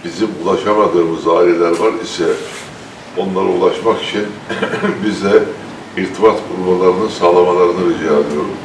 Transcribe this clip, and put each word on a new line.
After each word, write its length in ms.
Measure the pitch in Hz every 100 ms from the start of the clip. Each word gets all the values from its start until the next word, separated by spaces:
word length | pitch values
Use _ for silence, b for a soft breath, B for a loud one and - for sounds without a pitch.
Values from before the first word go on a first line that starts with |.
Bizim 260 | 87 85 107 87
ulaşamadığımız 840 | 82 80 104 - 101 87 82 82 80
aileler 420 | 85 87 85 85
var 240 | 85 110 110
ise 220 | - - 80 76 - - - - - - - -
onlara 280 | 95 95 95
ulaşmak 580 | 90 92 - 113 101
için 240 | - 104 104 - - - -
<clears throat> 400 | - 202 160 104
bize 380 | - 98 104 - - - - - -
irtibat 420 | 95 - 110 104 -
kurmalarını 600 | 90 92 90 92 90 87
sağlamalarını 840 | - 87 87 90 87 87 85 87
rica 120 | 80 78
ediyorum. 480 | 76 110 73 98 95